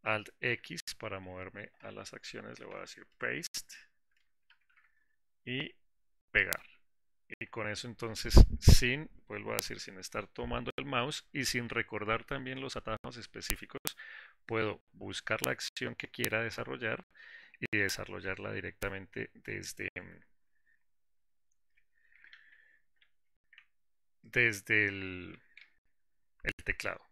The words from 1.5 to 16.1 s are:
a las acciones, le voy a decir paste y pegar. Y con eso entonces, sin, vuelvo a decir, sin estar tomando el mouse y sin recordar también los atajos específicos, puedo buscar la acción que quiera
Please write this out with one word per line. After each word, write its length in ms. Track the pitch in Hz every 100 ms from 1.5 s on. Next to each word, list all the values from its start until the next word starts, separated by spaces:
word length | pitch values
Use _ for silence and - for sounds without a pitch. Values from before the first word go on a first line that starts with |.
| 101 - _
a 100 | 110
las 240 | 104 104
acciones, 460 | 107 - 113 110 120
le 80 | -
voy 80 | 98
a 60 |
decir 260 | 92 - - _
paste 580 | 120 131 170 - - - - _ _ _ _ _ _ - _ - _ _ _ _ _ _ -
y 280 | 127 151 - _ _ _ _ _
pegar. 320 | 107 95 - - - _ _ _ _ _ -
Y 80 | 113
con 200 | - 104
eso 200 | 104 123
entonces, 480 | 113 117 107 - - - -
sin, 500 | - - 123 135 156 - -
vuelvo 260 | 104 107
a 20 | 110
decir, 240 | - 104
sin 180 | - 95
estar 300 | 92 110 101
tomando 420 | - 120 120 117 -
el 80 | 139
mouse 400 | 131 127 - -
y 120 | 147 123
sin 240 | 123 117
recordar 540 | 117 - 107 107 113
también 380 | - 135 131 131
los 140 | 135 117
atajos 420 | - 110 127 120
específicos, 640 | - 110 - - - - - - - - - - -
puedo 340 | 113 110 95 _
buscar 520 | - 98 95 - 110
la 100 | 131
acción 420 | 131 - - 123 117
que 140 |
quiera 340 | -